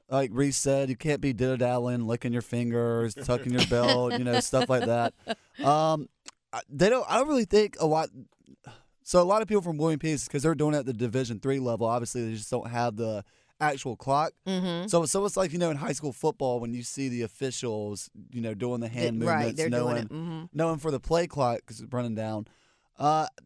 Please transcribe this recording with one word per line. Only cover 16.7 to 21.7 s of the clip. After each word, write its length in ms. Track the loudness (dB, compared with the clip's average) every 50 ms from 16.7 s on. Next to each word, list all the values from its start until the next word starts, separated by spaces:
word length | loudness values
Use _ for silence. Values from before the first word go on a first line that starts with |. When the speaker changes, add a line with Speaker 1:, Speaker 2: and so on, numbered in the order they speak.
Speaker 1:
you 100 | -6 -6
see 260 | -8 -8 -6 -4 -4 -4
the 140 | -2 -4
officials, 840 | -4 -6 -6 -6 -6 -6 -4 -4 -4 -4 -4 -4 -4 -6 -6 -8 -12 -14 _ -20 -20 -12
you 100 | -8 -6
know, 140 | -4 -4 -4
doing 260 | -4 -4 -2 -2 -4
the 80 | -4 -6
hand 320 | -4 -2 -2 -2 0 0
Speaker 2:
The, 60 | 0
right, 100 | 0 0 2
Speaker 1:
movements, 200 | 0 -2 -2 -2
Speaker 2:
they're 80 | -2 0
Speaker 1:
knowing, 240 | 0 0 0 0 -2
Speaker 2:
doing 120 | -2 -4
it. 60 | -6
Mm-hmm. 320 | -8 -8 -8 -8 -8 -10 -12 -8 -4
Speaker 1:
knowing 240 | -2 0 0 0 -2
for 120 | -2 -4
the 100 | -4 -4
play 260 | 0 0 2 2 2
clock 340 | 0 -2 0 0 0 0 -2 -6
'cause 140 | -12